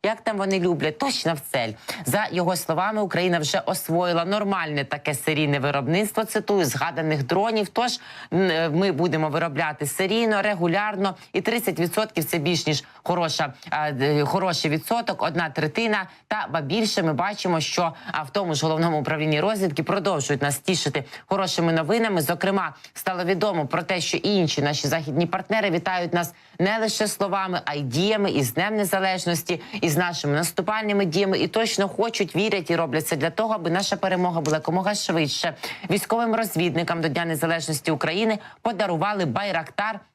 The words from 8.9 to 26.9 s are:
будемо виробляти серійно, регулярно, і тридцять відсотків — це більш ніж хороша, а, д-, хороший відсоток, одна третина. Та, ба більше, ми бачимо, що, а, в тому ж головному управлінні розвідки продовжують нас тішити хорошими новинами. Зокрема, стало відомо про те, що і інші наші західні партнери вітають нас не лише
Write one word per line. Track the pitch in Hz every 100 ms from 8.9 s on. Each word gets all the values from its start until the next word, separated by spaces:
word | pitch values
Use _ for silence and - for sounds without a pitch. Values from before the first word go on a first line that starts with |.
будемо | 143 175 156 156
виробляти | 151 170 143 160 147 143
серійно, | - 190 220 226 208
регулярно, | 208 190 170 185 214 202 196 - -
і | -
тридцять | 196 214 202 160
відсотків — | 170 208 220 -
це | 151 170
більш | 151 170 -
ніж | 147 - -
хороша, | - 180 165 - 147 - -
а, | 151 151
д-, | 135 139 147
хороший | 147 190 190 170 160
відсоток, | 151 - 233 226 185
одна | 165 165 165
третина. | 139 151 185 226 208 180 - _
Та, | 214 -
ба | 165
більше, | 139 202 220 -
ми | 165
бачимо, | 147 185 208 185 165
що, | 147 - 170 - -
а, | -
в | 147
тому | 202 180
ж | 147 160
головному | 160 165 151
управлінні | 123 160 156 151
розвідки | 185 214 185 143
продовжують | 147 202 196 165 131 139
нас | 143 139
тішити | - 175 147 139 131 - -
хорошими | 196 185 - 170
новинами. | 165 151 233 226 185
Зокрема, | 143 175 185 196 165 - -
стало | - - 180
відомо | 180 190 208 170 143
про | 165
те, | 165 185
що | - -
і | 190 202
інші | 160 -
наші | 143 147 143
західні | 165 151 135 170
партнери | - - 226 208
вітають | 170 180 185 175
нас | 175 165 - - -
не | 185 220
лише | 220